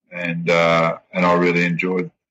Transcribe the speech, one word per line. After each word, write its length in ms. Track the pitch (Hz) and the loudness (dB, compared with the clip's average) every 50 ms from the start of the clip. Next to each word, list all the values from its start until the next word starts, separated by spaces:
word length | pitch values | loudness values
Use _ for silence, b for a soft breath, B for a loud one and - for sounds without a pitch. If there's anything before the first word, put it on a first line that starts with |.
| _ _ 87 | _ _ -12
And, 360 | 87 87 87 85 85 85 85 | -10 -8 -6 -6 -4 -2 0
uh, 480 | 85 82 85 82 82 82 82 82 82 - - _ - | 2 2 4 4 2 2 2 0 -2 -6 -10 _ -4
and 120 | 92 90 | 0 2
I 100 | 87 87 | 2 2
really 300 | 87 87 87 85 87 87 | 2 2 2 2 2 0
enjoyed 460 | 85 85 80 90 92 92 92 90 85 - _ _ _ | 0 -2 -2 -2 -2 -2 -2 -4 -6 -10 _ _ _